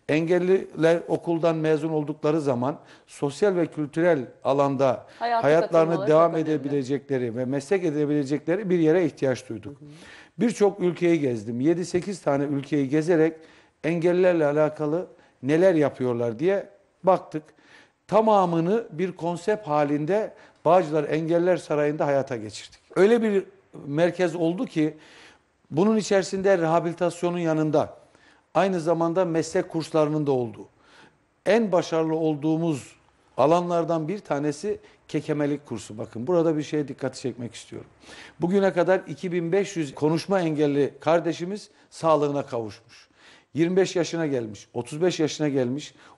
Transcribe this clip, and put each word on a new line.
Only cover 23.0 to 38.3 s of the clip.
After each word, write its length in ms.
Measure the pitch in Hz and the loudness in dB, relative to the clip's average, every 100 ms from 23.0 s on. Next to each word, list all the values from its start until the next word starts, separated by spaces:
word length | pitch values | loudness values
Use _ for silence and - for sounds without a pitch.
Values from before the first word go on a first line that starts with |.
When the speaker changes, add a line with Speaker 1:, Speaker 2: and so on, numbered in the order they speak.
| 202 233 | 4 4
Speaker 1:
bir 220 | 220 196 - _ _ - 147 | 2 0 -2 _ _ -18 -6
merkez 500 | 147 170 170 180 170 | 0 0 2 -2 0
oldu 300 | 165 180 262 | -2 -2 -4
ki 300 | 160 156 151 - - - _ _ _ _ | -2 -2 -4 -16 -20 -20 _ _ _ _
bunun 260 | 139 208 220 | 0 2 2
içerisinde 640 | 180 196 180 196 196 190 | 2 0 0 -2 2 2
rehabilitasyonun 800 | 160 170 165 165 175 165 175 175 | 4 2 0 -2 -2 -2 -2 -2
yanında 600 | 165 156 156 151 107 - _ _ _ _ _ | 0 0 2 0 0 -6 _ _ _ _ _
aynı 260 | 156 190 180 | 0 0 0
zamanda 440 | 156 165 165 170 | 0 0 0 0
meslek 440 | 180 160 160 185 175 | 0 0 -2 -4 -4
kurslarının 580 | 165 147 160 151 151 143 | -6 -2 0 0 0 0
da 60 | |
olduğu. 360 | 131 117 - - _ _ - - _ _ _ - | -2 -2 -8 -20 _ _ -20 -20 _ _ _ 0
En 260 | 220 214 | 2 2
başarılı 440 | 175 156 160 160 160 | 0 0 -2 0 0
olduğumuz 800 | 160 151 151 160 170 139 - - _ _ _ - | -2 -2 -2 0 0 -4 -8 -20 _ _ _ 0
alanlardan 720 | 139 175 175 170 160 165 156 | 4 4 2 -2 -2 -2 -4
bir 100 | 202 | -8
tanesi 640 | - 143 147 147 208 208 - _ - | -6 -4 -2 -4 -6 -8 -10 _ -8
kekemelik 580 | 156 151 147 143 147 - | -6 -4 -2 -2 -4 -8
kursu. 320 | 113 - 107 | -12 -12 -14
Bakın 280 | 110 110 131 | -12 -10 0
burada 300 | 175 165 151 | 2 2 0
bir 60 | |
şeye 260 | 143 151 143 | -2 -4 -4
dikkat 260 | 127 131 | -6 -8
çekmek 400 | - 131 117 120 | -6 -8 -8 -12
istiyorum. 340 | - - 110 - _ - - - | -14 -16 -18 -18 _ -20 -20 -20